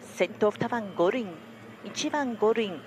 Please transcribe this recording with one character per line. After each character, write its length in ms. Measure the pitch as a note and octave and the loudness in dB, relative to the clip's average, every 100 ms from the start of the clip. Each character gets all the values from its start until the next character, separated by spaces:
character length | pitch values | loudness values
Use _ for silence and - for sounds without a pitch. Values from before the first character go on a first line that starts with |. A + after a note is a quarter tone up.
| - - | -14 0
先 140 | F3+ - | 0 4
頭 140 | G#3+ | 2
二 200 | - A#3 | 2 -2
番 260 | A#3+ G#3 E3 | -2 -4 2
ゴ 140 | E3+ | 4
ー 20 | |
ル 80 | B3+ | 4
イ 40 | |
ン、 40 | G#3 D#3+ - - - - | -4 -8 -16 -18 -18 -14
一 260 | G#3 - D4+ | -10 -4 -2
番 260 | D4+ C4+ A3+ | 0 -2 2
ゴ 160 | G#3+ | 4
ー 20 | |
ル 80 | A3+ | 4
イ 80 | G#3 | 0
ン 120 | D#3+ | -4